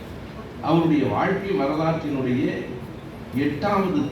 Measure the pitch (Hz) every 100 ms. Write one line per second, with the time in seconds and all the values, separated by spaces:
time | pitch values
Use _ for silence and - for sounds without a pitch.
0 | - - - - - - 139 165 160 143
1 | 117 107 170 196 196 160 139 151 160 160
2 | 151 135 123 123 95 - - - - -
3 | - - - 127 147 147 202 202 180 147
4 | 139